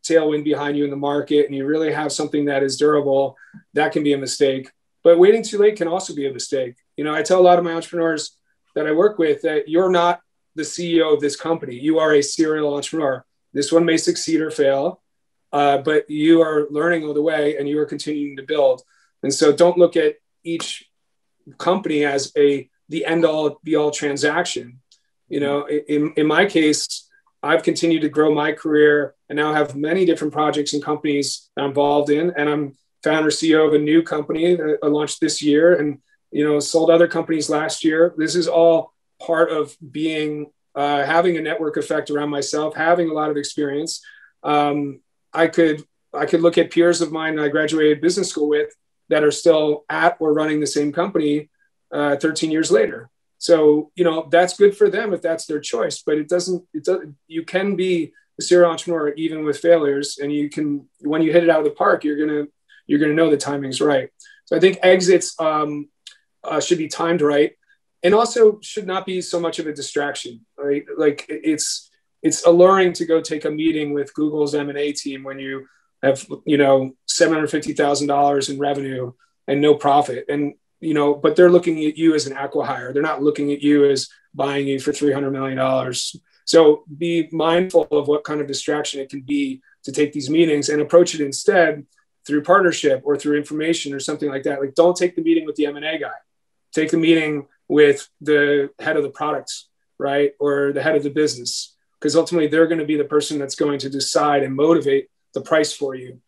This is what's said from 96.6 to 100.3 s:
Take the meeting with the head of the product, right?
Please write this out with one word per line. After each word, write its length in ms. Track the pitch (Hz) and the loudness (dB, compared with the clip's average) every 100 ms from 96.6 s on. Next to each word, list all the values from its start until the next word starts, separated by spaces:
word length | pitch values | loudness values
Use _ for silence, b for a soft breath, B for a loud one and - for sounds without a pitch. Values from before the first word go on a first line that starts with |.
| _ | _
Take 180 | - 156 | -4 -2
the 60 | 170 | 0
meeting 500 | 160 165 156 151 139 _ _ | 4 2 2 -6 -10 _ _
with 400 | 147 147 139 - _ | 4 6 4 -4 _
the 480 | 147 147 143 147 139 _ | 0 2 2 0 -2 _
head 180 | 160 156 | -4 -2
of 60 | |
the 80 | 143 | -4
product, 420 | - 151 143 - - _ _ _ _ | -6 -6 -6 -8 -16 _ _ _ _
right? 340 | 139 143 143 | -4 0 0